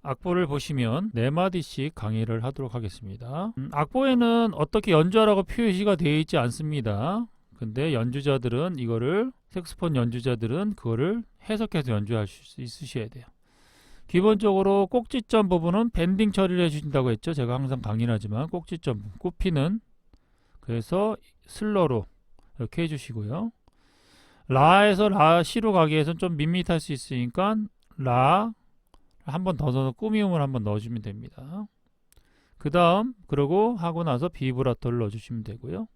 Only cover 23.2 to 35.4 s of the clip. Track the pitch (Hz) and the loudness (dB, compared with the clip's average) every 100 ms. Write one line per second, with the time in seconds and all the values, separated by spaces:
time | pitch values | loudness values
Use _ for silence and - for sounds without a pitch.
23.2 | 104 147 226 _ _ _ _ _ _ _ | -6 -6 -6 _ _ _ _ _ _ _
24.2 | _ _ - 131 151 190 208 190 208 196 | _ _ 0 4 6 8 6 4 2 6
25.2 | 156 170 170 233 220 190 160 156 151 170 | 6 6 4 0 2 4 4 4 0 -2
26.2 | 180 160 151 180 170 165 - 139 - 127 | -4 -2 -2 -2 0 -2 -2 -8 -6 -4
27.2 | 123 143 190 220 208 _ _ - 127 123 | -4 0 0 0 -4 _ _ -6 0 4
28.2 | 131 180 226 220 _ _ _ _ _ _ | 4 4 0 -8 _ _ _ _ _ _
29.2 | - 147 185 170 143 127 131 120 220 214 | -8 -4 -2 0 0 0 -2 -2 -2 0
30.2 | 202 170 139 131 104 104 113 117 107 101 | 2 2 0 -2 -2 -4 -4 -8 -8 -12
31.2 | 123 - 131 185 208 _ _ _ _ _ | -16 -18 -14 -12 -12 _ _ _ _ _
32.2 | _ _ _ _ 147 170 170 190 240 247 | _ _ _ _ -2 4 4 4 0 -6
33.2 | - 143 143 180 220 233 170 165 165 123 | -4 0 2 2 2 0 -4 -2 -2 0
34.2 | 170 - 131 127 127 120 123 120 107 107 | -2 -4 -4 0 -2 -2 -2 -2 -4 -6
35.2 | - 117 | -10 -10